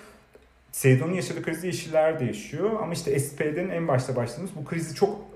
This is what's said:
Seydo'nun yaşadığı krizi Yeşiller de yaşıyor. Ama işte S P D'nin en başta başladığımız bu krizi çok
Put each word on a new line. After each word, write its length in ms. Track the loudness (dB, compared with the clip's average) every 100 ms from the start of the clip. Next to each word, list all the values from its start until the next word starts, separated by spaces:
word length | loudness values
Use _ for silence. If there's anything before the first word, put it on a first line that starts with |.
| -18 -20 _ -20 _ _ _
Seydo'nun 400 | 2 6 6 4
yaşadığı 300 | 0 -2 -4
krizi 240 | -4 -4 -4
Yeşiller 540 | -6 0 4 4 4
de 40 | -2
yaşıyor. 460 | -4 -8 -2 0 0
Ama 100 | -2
işte 260 | -4 0 0
S 180 | 0 -2
P 200 | -2 0
D'nin 120 | -2
en 180 | -2 2
başta 280 | 2 2 -2
başladığımız 340 | -2 -4 -8 -8
bu 80 | -6
krizi 300 | -4 -4 2
çok 240 | 0 0 -10